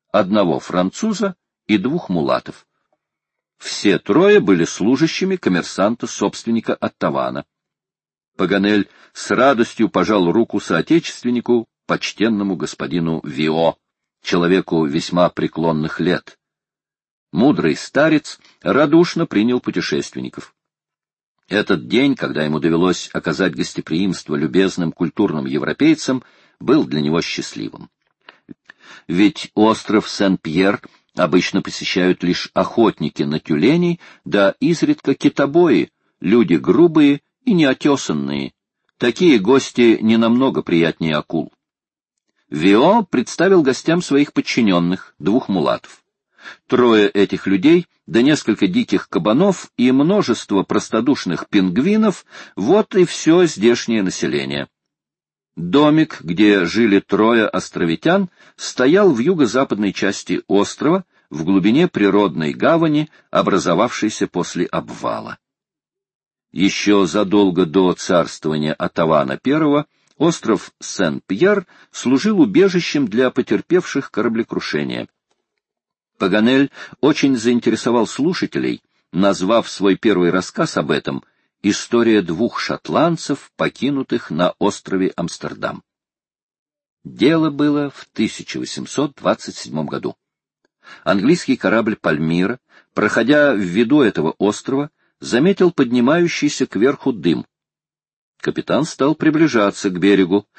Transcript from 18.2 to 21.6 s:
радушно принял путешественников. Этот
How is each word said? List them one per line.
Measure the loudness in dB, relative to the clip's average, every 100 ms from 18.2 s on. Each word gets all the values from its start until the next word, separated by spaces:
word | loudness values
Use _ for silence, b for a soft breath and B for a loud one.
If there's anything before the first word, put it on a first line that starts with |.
| -2 -14 b b
радушно | -2 0 4 4 2 0 -2
принял | 0 0 -2
путешественников. | -4 -6 -4 -6 -6 -10 -12 -14 -18 _ _ _ _ _ _ _ _ _ _
Этот | -4